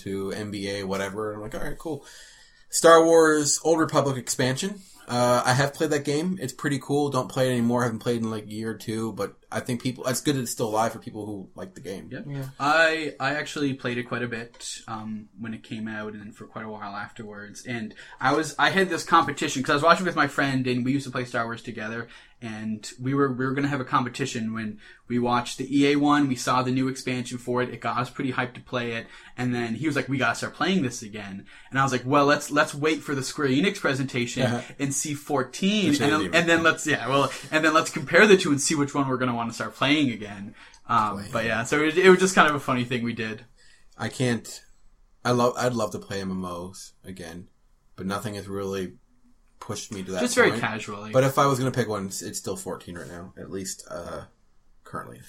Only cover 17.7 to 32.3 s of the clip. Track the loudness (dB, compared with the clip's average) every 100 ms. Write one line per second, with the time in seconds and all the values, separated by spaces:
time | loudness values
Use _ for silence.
17.7 | -8 -8 -12 -20 -2 2 2 0 2 2
18.7 | 4 2 0 4 4 4 -2 -2 -2 0
19.7 | 4 6 6 4 0 0 0 0 0 0
20.7 | 0 0 -2 -2 -8 -4 -4 -4 -6 -10
21.7 | -10 -8 -8 -10 -18 -20 -14 -12 -8 -6
22.7 | -6 -8 -6 -2 2 2 2 -2 0 0
23.7 | -2 0 0 0 -4 -4 -2 -4 -4 -8
24.7 | -10 -18 -20 -4 0 2 2 0 -8 0
25.7 | 4 4 6 6 4 4 0 0 0 2
26.7 | 0 0 -2 -4 -4 -6 -8 -4 -2 -2
27.7 | -4 -4 -2 -4 -4 -4 -2 -4 -8 -8
28.7 | -6 -4 -6 -10 -18 -18 -6 -2 -2 -2
29.7 | -2 -2 -2 -2 0 0 0 -6 -2 0
30.7 | 2 0 -6 -12 -12 -12 -12 -16 -20 -6
31.7 | 0 2 0 2 4 6